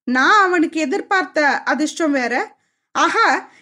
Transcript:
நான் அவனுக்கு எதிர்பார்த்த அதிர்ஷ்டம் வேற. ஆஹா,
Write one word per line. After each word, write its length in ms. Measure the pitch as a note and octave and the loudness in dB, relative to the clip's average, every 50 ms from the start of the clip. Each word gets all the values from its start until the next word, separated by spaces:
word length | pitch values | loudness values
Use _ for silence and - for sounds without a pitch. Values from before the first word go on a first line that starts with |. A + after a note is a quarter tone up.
| _ | _
நான் 400 | - B3 B3+ C4+ D#4+ G#4 G#4+ G4 | -4 0 2 2 4 4 4 4
அவனுக்கு 360 | F#4 F4+ F4+ D#4 - - D#4+ | 4 2 2 0 0 0 -2
எதிர்பார்த்த 840 | D#4 C4 D4 D#4 D4+ - G4+ F#4 F4+ - - D#4 D4+ C#4+ B3 - - | -2 -2 -2 -4 -4 -2 -2 -2 -2 -2 -2 0 0 0 0 0 -2
அதிர்ஷ்டம் 500 | - C#4+ B3 D#4 D4 - - E4+ D#4 C#4+ | -2 -2 -2 -2 -4 -4 -2 -2 0 0
வேற. 440 | C4+ B3 A3+ A3 C4+ G#4 G#4+ - _ _ _ _ _ _ _ - | 0 -2 -2 -2 -4 -4 -6 -10 _ _ _ _ _ _ _ -4
ஆஹா, 600 | - D4 E4+ - G#4+ A4+ F#4 C4+ F4 - - - _ | -2 -2 0 2 2 2 2 2 0 -4 -8 -18 _